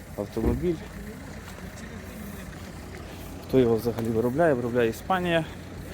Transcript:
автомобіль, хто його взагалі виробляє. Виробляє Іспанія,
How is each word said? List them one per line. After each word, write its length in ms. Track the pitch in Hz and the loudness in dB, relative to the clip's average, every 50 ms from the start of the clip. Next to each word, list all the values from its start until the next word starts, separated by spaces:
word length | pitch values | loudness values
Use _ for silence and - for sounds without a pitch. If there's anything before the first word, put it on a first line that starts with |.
| - - - | -14 -8 -6
автомобіль, 600 | - 101 - - 117 113 120 120 131 160 180 160 151 - - - - 202 208 226 254 - - - - - - - - - - - - - - - - - - - - - - - - - - - - - - - - - - - - - - - - - - - - - - | -4 -4 -2 0 2 2 2 2 2 2 0 0 0 -4 -10 -10 -10 -10 -10 -10 -12 -12 -12 -12 -12 -12 -12 -12 -12 -12 -12 -12 -12 -12 -12 -12 -12 -12 -10 -10 -10 -10 -10 -10 -10 -10 -10 -10 -10 -10 -12 -12 -12 -12 -10 -10 -10 -10 -10 -10 -10 -10 -10 -10 -10 -2 4
хто 100 | 135 131 | 6 6
його 180 | 123 117 117 | 8 8 6
взагалі 300 | 110 110 120 110 117 113 | 4 2 0 0 0 0
виробляє. 480 | 113 113 110 117 123 127 151 175 160 139 | 2 4 4 4 4 4 6 6 6 6
Виробляє 360 | 120 123 117 117 123 117 113 | 4 2 2 4 4 4 4
Іспанія, 540 | 113 - - - 190 180 180 175 170 165 156 - - - - - - - - - | 4 0 0 0 2 2 2 4 2 2 2 0 -6 -12 -12 -12 -10 -10 -10 -10